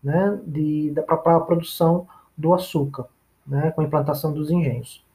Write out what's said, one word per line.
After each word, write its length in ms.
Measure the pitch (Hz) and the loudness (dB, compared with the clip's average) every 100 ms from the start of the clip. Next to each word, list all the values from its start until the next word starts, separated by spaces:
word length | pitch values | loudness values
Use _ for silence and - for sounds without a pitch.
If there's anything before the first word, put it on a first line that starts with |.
né? 380 | 139 160 196 202 - | 0 2 2 0 -6
De, 440 | 147 151 151 151 | -2 0 0 -2
da, 100 | 147 | -2
pra, 140 | - 160 | 0 2
pra 240 | 170 170 | 4 4
produção 680 | 165 170 165 - 165 175 180 - _ - | 4 -2 -2 0 2 2 -2 -20 _ -4
do 180 | 156 | 2
açúcar, 520 | 180 180 160 139 139 123 _ _ _ - | 2 2 -2 -2 -6 -14 _ _ _ -6
né? 260 | 139 156 | -2 0
Com 80 | 160 | 0
a 40 | |
implantação 480 | 147 151 139 143 156 | 0 0 0 -2 -2
dos 180 | 151 151 | -4 0
engenhos. 540 | 175 147 120 117 - _ | 0 0 -2 -10 -18 _